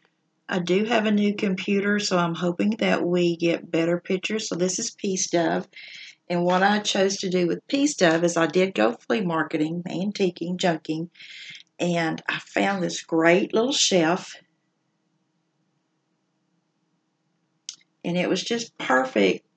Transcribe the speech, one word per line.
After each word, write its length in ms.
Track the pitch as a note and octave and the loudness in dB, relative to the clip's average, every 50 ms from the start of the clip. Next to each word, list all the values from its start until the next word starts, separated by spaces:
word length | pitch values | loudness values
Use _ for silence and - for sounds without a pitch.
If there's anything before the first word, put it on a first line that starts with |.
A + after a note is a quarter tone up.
| _ _ _ _ _ _ _ _ _ - | _ _ _ _ _ _ _ _ _ -4
I 120 | - F#3 | -4 -2
do 240 | F3 F3 F3+ G3 G#3+ | 0 2 2 2 2
have 220 | A3 A#3+ A3+ G#3 | 2 0 0 2
a 40 | G#3+ | 2
new 240 | G#3 G#3 G#3 G#3 G3+ | 2 2 2 2 0
computer, 640 | G3+ - G3+ F#3 F#3 - - G3+ G3 G3 G3+ G#3 G#3 | 0 -2 -2 -2 -2 -2 0 0 0 2 2 0 0
so 200 | G3+ - F#3+ F3+ | 0 0 0 2
I'm 180 | F3 E3+ E3 | 2 0 -2
hoping 400 | E3 F3 F3 F3 - G3+ G#3 A3 - | -2 -2 -2 -2 0 0 0 0 0
that 260 | G#3 F#3+ F3+ - E3 | 0 0 0 2 2
we 320 | F3 F3 F3+ F3 F3 E3+ | 2 2 2 2 2 0
get 320 | E3 E3+ E3+ E3 - - E3+ | 0 0 0 0 0 -2 -2
better 300 | - E3 E3 E3+ F3 F3 | -2 0 0 2 0 -2
pictures. 500 | - - G3 F#3+ - - G#3+ G#3+ G#3+ - | -2 -2 -4 -4 -4 -4 -4 -4 -4 -4
So 60 | - | -4
this 240 | E3+ F3+ F#3 F3+ - | -2 -2 -2 -2 -4
is 140 | A3 - - | -6 -8 -8
Peace 360 | - - G#3 F#3+ F#3 - - | -6 -6 -4 -2 -2 -2 0
Dove. 380 | - F3 E3+ E3 F3 F#3 F#3 - - - - - - - - - - _ _ - | 0 0 2 2 0 -2 -4 -6 -12 -20 -20 -18 -18 -18 -18 -20 -20 _ _ -4
And 140 | F3 F3 F3 | -2 0 2
what 180 | F3+ F3+ F#3 F#3+ | 2 4 4 4
I 160 | G3+ G#3 G#3 | 4 4 2
chose 380 | G#3 - - G#3 F#3+ G3 G3 | 0 0 0 2 2 2 0
to 120 | - - F#3+ | -2 -4 -2
do 200 | F3 F3+ F3+ E3+ | 0 0 0 0
with 180 | E3 F3 - | -2 -4 -4
Peace 300 | - - C#4 C#4 D4 - | -4 -2 0 0 0 2
Dove 260 | - F#3 E3 D#3+ E3 E3+ | 2 4 4 4 4 2
is 140 | E3+ E3 | 2 2
I 100 | E3+ E3 | 2 0
did 260 | D#3+ - F#3 F#3 F#3+ F#3+ | 2 2 2 2 2 2
go 200 | - G#3+ A3+ A#3+ | 2 2 2 2
flea 300 | - _ - A#3+ A3+ G#3 | 0 _ -2 -2 0 0
marketing, 600 | F3 E3 D#3+ D#3 D3+ - D#3 D#3 D#3 E3 F3 E3+ F3 | 0 0 -2 -2 -2 -2 -2 -2 -2 -4 -6 -6 -6
antiquing, 680 | - E3 F#3 G#3 G3+ - G3+ F3+ F3 - E3+ E3+ F3+ | -6 -6 -4 -4 -2 0 0 0 -2 -2 -6 -6 -4
junking, 520 | F3+ - F3+ E3 D3+ - - D#3 D#3+ E3+ E3+ _ - - - - - - - - - - _ _ - | -2 0 0 0 0 -2 -6 -6 -6 -6 -8 _ -18 -20 -20 -20 -18 -18 -18 -18 -20 -20 _ _ -4
and 420 | - F3 F3 E3+ E3 E3 D#3+ - - - | -2 0 0 0 0 -2 -4 -4 -6 -6
I 100 | - - | -6 -6
found 420 | - - - - G3+ G3 G3+ F#3+ | -6 -6 -2 -2 0 0 0 -2
this 220 | F3 E3+ E3+ - - | -2 -4 -4 -6 -6
great 520 | - F3 D#3+ E3 E3+ F3 F#3 A3 - - | -2 0 2 4 6 6 4 4 2 0
little 180 | G#3+ A3+ C4 C#4+ | 0 0 0 0
shelf. 600 | - - - G3 F3+ D#3+ D#3+ F3 F#3 - - - - - _ _ _ _ _ _ _ _ _ _ _ _ _ _ _ _ _ _ _ _ _ _ _ _ _ _ _ _ _ _ _ _ _ _ _ _ _ _ _ _ _ _ _ _ _ _ _ _ _ _ _ _ _ _ _ _ _ _ _ _ _ _ _ _ - - - _ _ _ _ - | 0 2 4 4 4 4 4 2 0 -4 -8 -18 -20 -20 _ _ _ _ _ _ _ _ _ _ _ _ _ _ _ _ _ _ _ _ _ _ _ _ _ _ _ _ _ _ _ _ _ _ _ _ _ _ _ _ _ _ _ _ _ _ _ _ _ _ _ _ _ _ _ _ _ _ _ _ _ _ _ _ -18 -18 -18 _ _ _ _ -6
And 120 | - E3+ | -4 -2
it 120 | F3+ E3+ - | 0 0 0
was 140 | E3+ F#3 - | 0 -2 -2
just 360 | - A#3 A#3 A#3 - _ - | -2 -4 -4 -4 -8 _ -8
perfect 640 | - - C4 C4 C4 C4 - A3 G3 F#3+ - - - _ _ | -2 0 2 2 2 2 2 2 4 4 2 0 -6 _ _